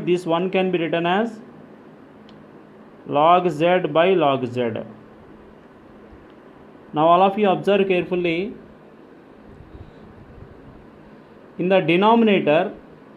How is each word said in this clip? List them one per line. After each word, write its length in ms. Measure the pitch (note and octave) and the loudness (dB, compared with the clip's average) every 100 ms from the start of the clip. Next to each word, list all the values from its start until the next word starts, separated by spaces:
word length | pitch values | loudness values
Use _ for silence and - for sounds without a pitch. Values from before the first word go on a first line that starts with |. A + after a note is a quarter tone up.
| D#3+ | 0
this 180 | F3 | -2
one 260 | F3 E3 F#3 | -2 -2 -2
can 200 | F#3+ F#3+ | -2 -2
be 80 | F3 | -2
written 260 | E3 E3 F3 | -2 -2 -2
as 340 | F#3+ A#3 - - - - - - - - - - - - - - - - - - | -2 -4 -8 -18 -20 -20 -20 -20 -20 -20 -20 -20 -20 -20 -20 -20 -20 -20 -20 -6
log 440 | C#3+ D#3+ F3+ F3 | 0 4 2 0
z 300 | D3 E3+ F3+ E3+ D3 | -2 0 0 0 0
by 160 | F3+ | 2
log 320 | F#3 D3 C3+ B2 | 2 0 -2 -4
z. 240 | A#2+ A#2 G#2+ - - - - - - - - - - - - - - - - - - - - - | -6 -6 -6 -12 -18 -20 -20 -20 -20 -20 -20 -20 -20 -20 -20 -20 -20 -20 -20 -20 -20 -20 -20 -10
Now 160 | D3 D#3+ | 0 2
all 140 | F3 | 4
of 160 | G3 G3 | 2 2
you 100 | G#3 | 0
observe 400 | E3+ D#3 G3+ G3 | 0 0 0 0
carefully. 680 | F3+ F3 F3+ F3 E3 G#3 - - - - - - - - - - - - - - - G#3+ A3 - - - - - - - - - - - - - - | -2 -2 -4 -4 -4 -6 -10 -20 -20 -20 -20 -20 -20 -20 -20 -20 -20 -20 -20 -20 -20 -20 -20 -20 -20 -20 -20 -20 -20 -20 -20 -20 -20 -20 -20 -16 -6
In 100 | F3 | 0
the 120 | F#3+ | 0
denominator, 920 | D#3 E3+ G#3 A#3 A3 F#3+ D3 D#3 G3 - - - - | 2 4 4 4 4 2 2 0 0 -8 -20 -20 -20